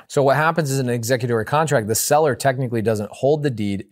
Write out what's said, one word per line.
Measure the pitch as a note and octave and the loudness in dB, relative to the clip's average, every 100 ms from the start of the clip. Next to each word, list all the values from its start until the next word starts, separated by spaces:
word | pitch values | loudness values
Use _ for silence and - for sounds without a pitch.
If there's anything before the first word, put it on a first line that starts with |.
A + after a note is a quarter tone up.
| - | -4
So | - | 0
what | C#3 C3+ | 2 2
happens | D#3 E3 D3 | 2 0 0
is | C3+ | -2
in | B2 | -2
an | A#2+ | -2
executory | A2+ B2+ B2 A#2 G#2+ | 0 -2 0 -2 0
contract, | D3 D#3 C#3+ G#2 | 0 2 0 0
the | A2 | -2
seller | - D3 D#3+ A#2 | 2 2 2 0
technically | C3+ C3 C3 A#2 | 0 0 -2 -2
doesn't | G#2+ G#2+ G#2 | 0 -2 -4
hold | - C3+ D#3 | -2 0 2
the | C#3+ | 0
deed | A2 G#2 G2 - | -2 -4 -4 -6